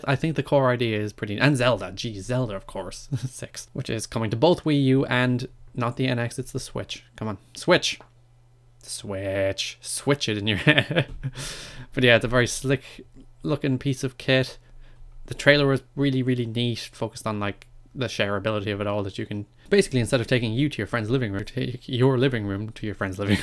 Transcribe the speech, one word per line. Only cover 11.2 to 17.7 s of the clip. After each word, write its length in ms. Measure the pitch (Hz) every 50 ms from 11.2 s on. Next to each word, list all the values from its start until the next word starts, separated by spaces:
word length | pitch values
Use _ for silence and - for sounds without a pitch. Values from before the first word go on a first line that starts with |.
| - 131 - 131 - - - - - - - - - -
But 120 | - - 127
yeah, 120 | 123 117
it's 80 | 110 -
a 40 | 117
very 180 | 123 127 120
slick 600 | 110 - - - 131 139 123 - - - - - - - - - - - -
looking 360 | - 156 151 143 - 143 131 123
piece 240 | - 143 131 -
of 140 | - 131 -
kit. 420 | - - - 131 131 131 - - - - - - - - - - - - - - - -
The 80 | - -
trailer 320 | - - 143 143 147 143
was 160 | 139 135 127 - - -
really, 280 | 139 139 139 131 131
really 240 | 123 131 127 123 120
neat, 440 | 113 110 117 120 120 113 - - -
focused 340 | - - 117 107 - - -
on, 120 | 113 107 104
like, 280 | 101 101 98 - - -